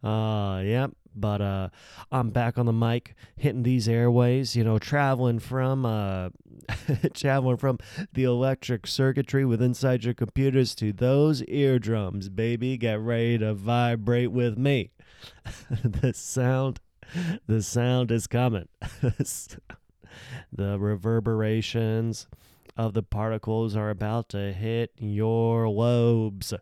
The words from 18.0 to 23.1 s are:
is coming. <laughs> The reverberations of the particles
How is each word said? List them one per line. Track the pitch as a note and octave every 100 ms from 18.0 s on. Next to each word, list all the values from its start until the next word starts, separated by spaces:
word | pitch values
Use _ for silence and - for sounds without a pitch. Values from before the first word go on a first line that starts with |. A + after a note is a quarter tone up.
| B2
is | A#2 -
coming. | A#2 B2 G#2+ D#2+ _ - -
<laughs> | B2+ - - - - - _ - _ _ - - - C3 -
The | - G2 G2+
reverberations | G#2 G#2 G2+ A2+ G#2+ A2 G#2+ A2 A2 A2+ A2+ A2+ A2+ A2 - - _ _ _ -
of | A2+
the | G#2
particles | G#2